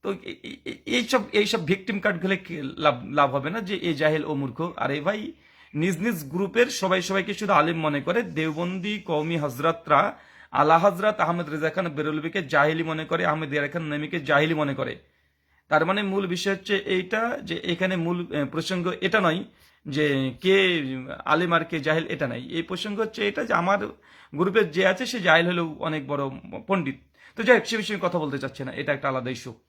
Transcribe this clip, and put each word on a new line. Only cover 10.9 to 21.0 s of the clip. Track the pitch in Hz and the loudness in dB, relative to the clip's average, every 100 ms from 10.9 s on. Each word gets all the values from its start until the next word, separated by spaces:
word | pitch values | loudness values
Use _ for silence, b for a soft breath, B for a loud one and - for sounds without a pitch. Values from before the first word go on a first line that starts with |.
| 180 208 214 | 4 0 2
আহমদ | 160 175 151 | 0 0 -2
রেজা | 151 156 | -2 -2
খান | 156 175 | -2 -4
বেরলভীকে | 143 151 156 160 196 | -2 -2 -2 -4 -6
জাহেলি | 147 151 151 160 | 0 4 4 4
মনে | 160 156 | -2 -4
করে, | 160 165 175 | -2 0 2
আহমদ | 156 156 | 0 0
রেজা | 147 143 | -2 -2
খান | 170 | -4
নমিকে | 160 147 156 175 | -4 -6 -4 -6
জাহেলি | 135 143 156 | 4 4 4
মনে | 160 147 | 2 0
করে। | 135 - - _ _ _ _ _ _ _ | -2 -6 -8 _ _ _ _ _ _ _
তার | 160 160 | 2 4
মানে | 196 | 0
মূল | 202 190 190 | 0 0 -2
বিষয় | 175 202 | -2 -2
হচ্ছে | 196 - 196 | -2 0 -2
এইটা | - 185 180 214 233 - | 2 -2 0 -2 -2 -4
যে | 208 170 | -6 -6
এখানে | - 170 185 185 | -2 0 0 0
মূল, | 165 175 175 | 0 -2 -2
এ, | 147 | -2
প্রসঙ্গ | 139 156 160 185 175 196 | -2 -2 -4 -2 -2 -2
এটা | 190 220 | 0 2
নয় | 185 165 226 b b b - | 2 0 -4 b b b -6
যে | 143 151 135 131 127 | 0 2 2 0 -2
কে | 185 196 190 175 135 131 | 2 4 4 2 -2 -8